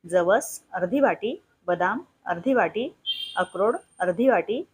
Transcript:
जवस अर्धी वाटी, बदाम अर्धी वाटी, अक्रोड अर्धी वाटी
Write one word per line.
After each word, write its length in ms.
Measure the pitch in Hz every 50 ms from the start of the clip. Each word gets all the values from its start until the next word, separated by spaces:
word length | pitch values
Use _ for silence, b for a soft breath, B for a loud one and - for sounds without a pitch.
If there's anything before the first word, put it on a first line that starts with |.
| _
जवस 540 | 170 170 185 170 175 202 254 285 - - - _ _ -
अर्धी 260 | 185 180 180 226 294
वाटी, 360 | 277 233 165 - 196 226 302 392 _ _ _ _ _
बदाम 340 | 180 175 170 180 185 214 277 349 _ _ _ _
अर्धी 280 | - 175 170 175 262 269
वाटी, 340 | 240 185 165 - 208 247 330 - _ _ - - - - - -
अक्रोड 420 | 180 180 - - 180 196 220 262 - _ _ _ _
अर्धी 300 | 180 180 180 180 247 269
वाटी 340 | 240 175 165 - 220 269 381 _